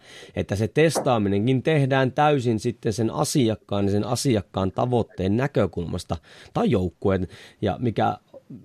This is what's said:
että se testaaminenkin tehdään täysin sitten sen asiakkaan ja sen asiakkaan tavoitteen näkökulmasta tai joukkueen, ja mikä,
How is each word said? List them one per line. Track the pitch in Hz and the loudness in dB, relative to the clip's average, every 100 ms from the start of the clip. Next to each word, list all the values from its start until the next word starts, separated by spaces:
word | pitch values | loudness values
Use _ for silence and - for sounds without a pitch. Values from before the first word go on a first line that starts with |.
| - - - - | -10 -20 -10 -6
että | 90 101 | -4 -2
se | 110 | 0
testaaminenkin | - 160 - 135 117 98 101 117 131 | 2 2 2 0 2 2 2 2 0
tehdään | 160 156 135 135 131 | 2 2 2 2 2
täysin | 151 151 147 120 110 | 2 2 2 0 -2
sitten | 120 - - | -2 -4 -4
sen | 104 110 | -2 -2
asiakkaan | 90 151 156 110 101 - 101 101 | -2 0 2 2 0 -4 -2 0
ja | |
sen | 104 | 0
asiakkaan | 110 127 143 107 - 98 95 | -2 -2 0 0 -2 -4 -2
tavoitteen | - 127 120 - - 95 110 | -2 0 0 -2 -4 -2 0
näkökulmasta | 139 131 95 - 82 90 - 85 - - - | 0 0 -2 -2 -6 -8 -6 -10 -10 -20 -8
tai | - 226 | -2 0
joukkueen, | 104 90 - 101 95 92 - - - | 2 0 -2 0 0 -2 -10 -20 -4
ja | 104 - | -4 -2
mikä, | 123 98 110 - _ - - 107 | -2 0 -2 -4 _ -20 -20 -20